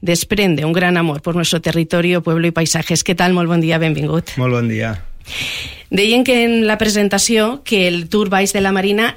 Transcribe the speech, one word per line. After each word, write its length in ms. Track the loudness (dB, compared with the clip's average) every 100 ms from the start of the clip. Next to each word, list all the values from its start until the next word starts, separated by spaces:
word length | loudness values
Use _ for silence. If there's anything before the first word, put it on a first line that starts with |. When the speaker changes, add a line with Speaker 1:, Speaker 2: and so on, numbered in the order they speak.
Speaker 1:
desprende 600 | 0 -2 -2 0 0 0
un 100 | 0
gran 240 | 0 2 2
amor 260 | 0 -2
por 120 | -4
nuestro 260 | -2 0 -2
territorio, 600 | -2 -2 0 0 2 0
pueblo 240 | 0 0 0
y 60 |
paisajes. 500 | 0 0 -2 -2 -2
¿Qué 140 | 0 0
tal? 160 | 2
Molt 160 | 2 2
bon 120 | 2
dia, 180 | 2 2
benvingut. 480 | 0 0 -2 -2 -4 -2
Speaker 2:
Molt 160 | 0
bon 140 | 0 0
dia. 240 | -2 -4 -6 -10 -14 -14 -10 -8 -10 -12 -16 -4
Speaker 1:
Deien 320 | 0 2 2
que 220 | 4 2
en 240 | 4 2 2
la 100 | 2
presentació 880 | 0 2 2 2 2 2 0 -2
que 240 | -2 0 2
el 180 | 0 -2
Tour 220 | 0 2
Baix 220 | 0 0
de 80 | 0
la 80 | 0
Marina 460 | 0 0 0 0